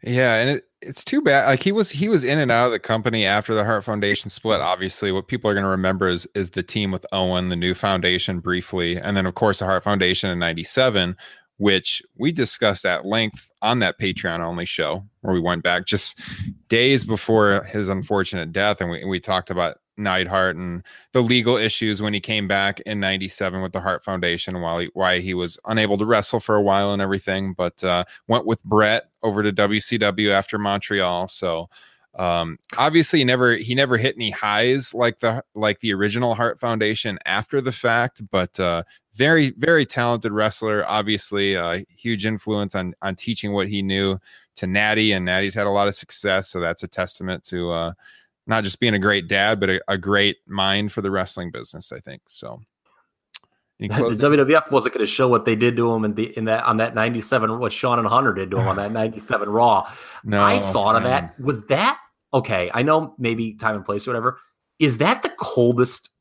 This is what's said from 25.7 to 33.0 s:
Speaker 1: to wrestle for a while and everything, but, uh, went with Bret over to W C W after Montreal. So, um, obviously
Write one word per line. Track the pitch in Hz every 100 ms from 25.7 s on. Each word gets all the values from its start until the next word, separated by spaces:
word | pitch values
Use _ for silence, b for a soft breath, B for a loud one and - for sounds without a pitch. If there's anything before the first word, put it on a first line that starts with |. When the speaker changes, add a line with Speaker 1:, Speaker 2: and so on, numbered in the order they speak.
| 110 107 101
Speaker 1:
to | 107
wrestle | 113 104 117
for | - 107
a |
while | 101 98 101
and | 101
everything, | 98 98 - 95 98
but, | 90 90 -
uh, | 92 87 90 B -
went | 117 101
with | 117 -
Bret | 104 107 113 - _
over | 113 101
to | 107
W | 98 101 107
C | - 117
W | 104 98 104
after | 98 98 110
Montreal. | 101 101 - 101 92 87 95
So, | - 92 82 85 b b b b -
um, | 92 85 85 78 _ -
obviously | 139 160